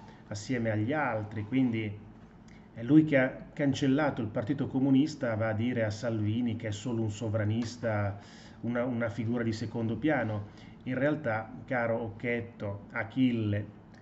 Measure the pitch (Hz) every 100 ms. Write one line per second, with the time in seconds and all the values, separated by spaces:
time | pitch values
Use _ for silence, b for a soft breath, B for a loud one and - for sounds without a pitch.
0 | B B - 104 - 127 113 107 110 151
1 | 135 110 104 110 104 131 127 113 107 101
2 | - - - - - B B 113 120 156
3 | 151 139 131 - - - 143 127 139 135
4 | 147 123 107 131 117 143 120 135 139 135
5 | 151 - 120 107 113 107 117 117 110 104
6 | 120 110 107 110 120 101 110 101 127 113
7 | 110 - 113 110 104 113 110 - 117 104
8 | 101 101 B B B B 117 120 127 117
9 | 117 107 110 120 113 107 113 117 113 113
10 | 156 143 113 104 104 B B B 127 127
11 | 143 151 120 110 110 - - 127 117 113
12 | 113 101 123 117 107 - 104 101 - 123
13 | 107 131 127 117 104 104 104 - - -